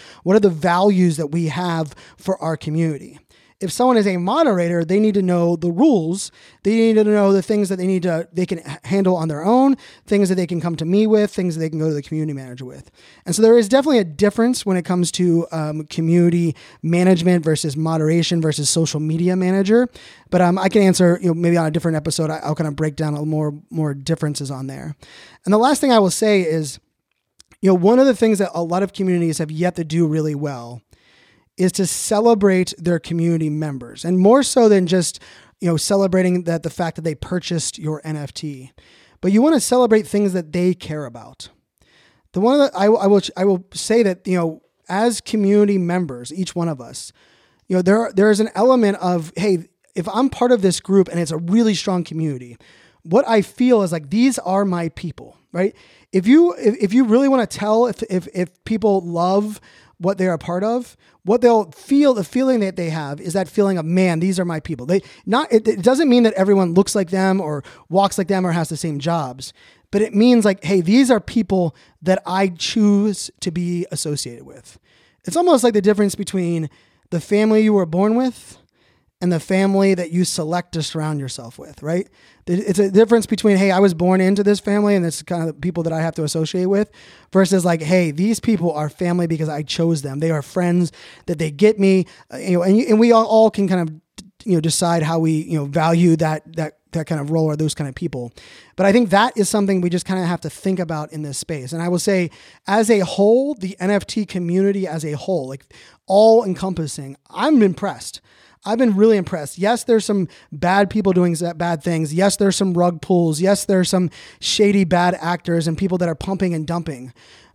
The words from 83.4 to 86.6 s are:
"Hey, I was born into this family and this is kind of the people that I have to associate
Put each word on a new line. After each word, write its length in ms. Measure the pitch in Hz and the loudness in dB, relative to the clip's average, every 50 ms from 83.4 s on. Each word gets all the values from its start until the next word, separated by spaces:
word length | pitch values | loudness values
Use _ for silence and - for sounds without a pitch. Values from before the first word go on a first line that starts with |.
| - 214 202 | 2 2 2
"Hey, 140 | 185 196 196 | 4 2 2
I 80 | 185 185 | 4 4
was 160 | 202 196 170 | 4 2 2
born 260 | 160 175 180 185 190 | 2 0 2 2 2
into 220 | 185 185 202 202 202 | 2 2 2 2 2
this 180 | 202 208 202 | 0 0 0
family 340 | - 208 202 208 208 208 202 | 0 -2 0 0 2 2 2
and 80 | 190 175 | 0 0
this 140 | 170 156 | -2 -4
is 60 | - - | -8 -8
kind 180 | - 180 170 | -6 -6 -4
of 80 | 165 165 | -4 -4
the 60 | 151 | -6
people 280 | - 143 180 170 170 160 | -6 -6 -6 -4 -4 -4
that 80 | 165 160 | -4 -2
I 100 | 160 160 | -2 -4
have 120 | 165 160 | -4 -4
to 80 | - 156 | -4 -6
associate 420 | 147 - 165 160 151 - 185 | -4 -4 -4 -4 -4 -2 -2